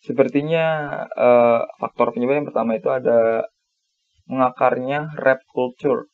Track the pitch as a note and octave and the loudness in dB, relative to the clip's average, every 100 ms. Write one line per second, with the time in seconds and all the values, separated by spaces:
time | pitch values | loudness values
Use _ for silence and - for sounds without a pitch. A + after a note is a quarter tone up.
0 | - B2 C3 C#3 D3+ E3 D#3+ D#3 D3 C#3+ | -8 0 0 0 -2 0 0 -2 -4 -8
1 | - - B2 A#2+ A#2 A#2 - - A#2+ - | -10 0 4 6 6 2 -2 -8 -10 -2
2 | A#2 A2+ B2 D3 C#3+ - A2+ A2 - C3 | -2 -2 -2 -2 -2 -4 -2 -2 -2 -2
3 | B2+ A#2 A2+ A2+ - _ _ _ _ _ | 0 2 2 0 -6 _ _ _ _ _
4 | _ _ _ C3 B2+ - B2+ B2+ B2+ C#3+ | _ _ _ -2 -2 0 0 0 -4 -6
5 | D#3 D3+ C3+ C3 _ - B2+ B2 D3 B2 | -6 -2 0 0 _ -6 -6 -4 -2 -2
6 | - | -4